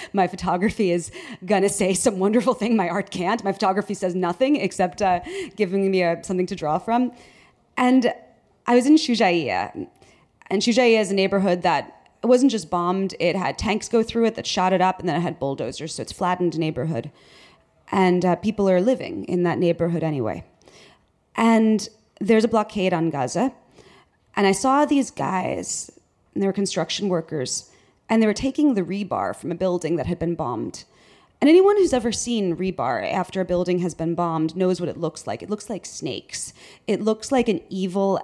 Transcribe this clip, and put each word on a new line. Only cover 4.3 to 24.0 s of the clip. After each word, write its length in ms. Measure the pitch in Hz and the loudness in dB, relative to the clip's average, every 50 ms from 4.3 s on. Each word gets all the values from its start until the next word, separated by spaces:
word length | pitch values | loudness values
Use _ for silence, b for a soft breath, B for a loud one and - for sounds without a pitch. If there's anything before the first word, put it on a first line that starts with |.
| 175 - 262 269 294 269 | 0 0 2 2 2 2
except, 440 | - 185 - - 190 180 180 - | 0 -2 -2 0 -2 -2 0 0
uh, 200 | 208 190 180 175 180 B 370 392 370 B - | 0 0 0 0 -2 B -8 -8 -8 B -4
giving 340 | - 214 175 185 196 196 190 | -4 -2 -2 0 0 0 2
me 140 | 190 185 175 | 2 2 2
a, 200 | 170 170 170 - | 2 0 -2 -4
something 220 | - 190 180 185 | -4 -2 -2 -2
to 100 | 180 202 | -2 -4
draw 220 | 175 160 147 151 180 | -4 -2 -2 -2 -2
from. 340 | - - 226 247 254 240 B B B B B B B B B _ _ _ _ - | -2 0 0 0 0 0 B B B B B B B B B _ _ _ _ 0
And 360 | 254 247 254 262 226 240 - - - - _ _ _ _ _ _ _ - | 2 4 6 6 4 4 0 -4 -8 -20 _ _ _ _ _ _ _ 2
I 80 | 240 | 4
was 100 | 247 240 | 4 6
in 80 | 277 302 | 8 6
Shujaia. 920 | 311 - - 240 214 226 185 175 170 151 120 92 90 98 - - - 92 - - b b b b b b b _ _ - - | 6 6 2 2 2 4 4 4 2 0 0 -2 -2 -2 -4 -6 -10 -12 -12 -14 b b b b b b b _ _ -8 -4
And 100 | - 202 | -4 0
Shujaia 380 | 202 247 226 233 254 233 226 220 | 0 2 4 4 4 6 4 4
is 100 | 214 180 | 2 2
a 60 | 196 | 2
neighborhood 480 | 196 190 190 196 202 190 196 180 180 170 | 0 2 2 2 2 2 2 2 0 2
that, 480 | 180 160 143 - - - - _ _ _ _ | 0 0 0 -2 -6 -12 -20 _ _ _ _
it 60 | - 233 | 2 4
wasn't 240 | 254 247 254 277 | 4 6 6 4
just 180 | 214 214 160 - | 2 0 -4 -4
bombed. 460 | - 175 175 175 185 190 190 190 - - | -4 -2 0 0 0 0 -2 -4 -2 -2
It 160 | - 175 156 | 0 0 0
had 220 | 190 180 139 135 - | 0 -2 -4 -4 -4
tanks 320 | - - 202 220 - - | -2 -2 -2 -2 -2 0
go 140 | - 233 226 | 0 0 0
through 220 | 233 - 233 226 | 0 0 0 0
it 100 | 226 226 | 0 0
that 100 | - - | -2 -6
shot 260 | - - 208 185 185 | -4 -2 0 2 2
it 100 | 190 180 | 2 4
up, 180 | 180 185 185 - | 2 2 0 0
and 100 | 170 185 | -2 -2
then 60 | 151 | -2
it 60 | 165 | -2
had 180 | 170 151 160 - | -2 -2 -4 -4
bulldozers. 560 | 131 139 139 139 139 117 135 - 147 160 - | -4 -4 -4 -4 -6 -8 -8 -8 -10 -10 -10
So 80 | - 117 | -10 -10
it's 80 | - | -10
flattened 480 | - - 190 180 180 175 180 175 156 156 | -8 -4 -2 -2 -2 0 -2 -2 0 -2
neighborhood. 500 | 165 156 151 - 123 160 160 117 - 151 b b b b b b b b b b b _ _ _ _ - | -2 -2 -4 -4 -4 -4 -4 -4 -6 -8 b b b b b b b b b b b _ _ _ _ -4
And, 320 | - 196 190 180 180 180 175 | 0 2 2 4 4 2 2
uh, 120 | 185 175 | 2 0
people 340 | - - 214 220 - 202 190 | 0 0 -2 -2 0 2 2
are 120 | 185 180 | 4 4
living 440 | 185 240 262 185 151 - 90 - 190 | 4 2 0 0 -2 -6 -8 -10 -6
in 160 | - - 180 175 | -2 0 0 2
that 140 | 175 160 - | 0 0 2
neighborhood 460 | 180 170 170 - 170 175 170 165 160 | 2 0 0 0 0 -2 -2 -2 -2
anyway. 400 | 160 151 139 117 107 82 - - - _ _ B B B B B B B B B B _ _ _ _ - | -2 -2 -2 -2 -4 -4 -6 -10 -16 _ _ B B B B B B B B B B _ _ _ _ -2
And 540 | - 226 226 226 220 220 220 220 208 208 - - _ _ _ _ - | 0 4 4 6 6 6 4 4 2 0 -4 -12 _ _ _ _ -4
there's 220 | 220 185 226 220 220 | 0 2 4 4 4
a 40 | 233 | 4
blockade 460 | 220 220 208 208 - 208 185 185 180 | 2 0 0 -2 -2 -2 0 0 0
on 160 | 165 160 165 | 0 0 -2
Gaza. 420 | 143 139 131 127 - 170 226 269 - - b b b b b b b b | -2 -2 -4 -2 -2 -2 -2 -2 -2 -6 b b b b b b b b